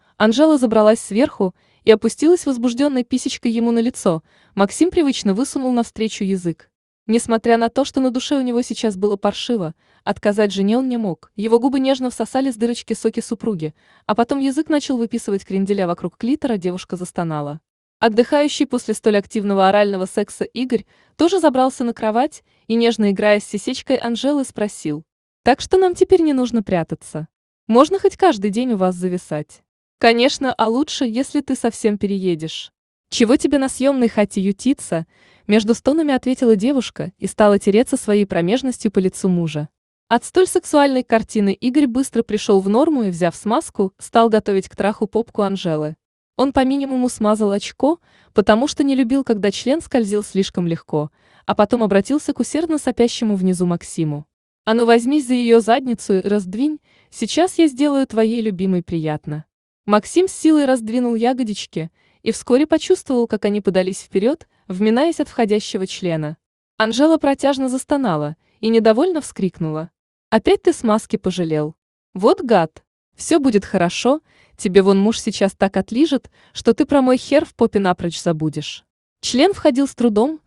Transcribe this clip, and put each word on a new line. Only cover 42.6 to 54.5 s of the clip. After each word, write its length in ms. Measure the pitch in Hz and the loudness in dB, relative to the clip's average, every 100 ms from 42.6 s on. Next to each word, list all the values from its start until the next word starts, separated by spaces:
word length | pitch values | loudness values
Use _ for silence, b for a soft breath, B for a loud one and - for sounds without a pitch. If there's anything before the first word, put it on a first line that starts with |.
в 80 | 196 | 4
норму 360 | 214 330 285 | 2 2 2
и, 60 | 208 | -2
взяв 240 | 170 175 | 0 -2
смазку, 600 | - 208 247 - - 190 - | -2 -2 -2 -2 -4 -4 -6
стал 300 | - 233 226 | -2 2 4
готовить 400 | 214 208 196 - | 2 0 -4 -4
к 80 | - | -4
траху 300 | 196 214 208 | -4 -2 -4
попку 360 | 214 233 - | -4 -4 -4
Анжелы. 540 | 196 190 175 156 151 160 _ _ _ - | -4 -2 -4 -4 -4 -10 _ _ _ -4
Он 160 | 269 | 0
по 120 | 269 | 2
минимуму 440 | 262 277 269 254 247 | 0 -2 -2 -2 -2
смазал 420 | - 214 214 208 | 0 0 0 0
очко, 460 | 202 - - 269 339 b b b | -2 -6 -2 0 0 b b b
потому 340 | - 202 220 294 | 0 4 2 2
что 160 | - | -2
не 100 | 285 | 0
любил, 300 | 262 233 277 | 0 0 0
когда 260 | 262 220 202 | 0 0 -2
член 300 | - 240 311 | -2 -2 -2
скользил 420 | - 254 208 208 | 0 -2 0 -4
слишком 440 | 208 190 196 - 170 | -2 -2 -2 -2 -4
легко, 440 | 165 - 156 151 b b b - | -4 -4 -4 -4 b b b -6
а 80 | |
потом 280 | 202 208 240 | 0 2 2
обратился 500 | 214 196 196 294 - | 2 2 2 -2 -2
к 60 | 277 | -4
усердно 380 | 240 294 330 311 | -4 -2 -2 -2
сопящему 580 | - - 233 - 226 196 | -4 0 0 0 -2 0
внизу 300 | 185 175 180 | 0 0 -2
Максиму. 600 | 175 - - 156 147 - _ _ | -2 -6 -6 -4 -6 -12 _ _